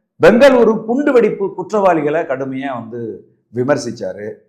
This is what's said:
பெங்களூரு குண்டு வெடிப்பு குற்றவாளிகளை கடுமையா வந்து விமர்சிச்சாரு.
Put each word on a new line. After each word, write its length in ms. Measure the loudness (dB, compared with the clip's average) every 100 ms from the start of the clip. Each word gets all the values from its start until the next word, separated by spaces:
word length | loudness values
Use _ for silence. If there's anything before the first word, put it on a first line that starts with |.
| _ _
பெங்களூரு 640 | 4 6 6 6 4 2
குண்டு 280 | -2 -2 2
வெடிப்பு 420 | 2 2 -2 -6
குற்றவாளிகளை 680 | -8 -4 0 2 2 0 -2
கடுமையா 500 | -4 -6 -6 -8 -8
வந்து 520 | -8 -10 -10 -10 -12 -16 _ _
விமர்சிச்சாரு. 800 | -6 0 0 -2 -8 -10 -10 -12 -14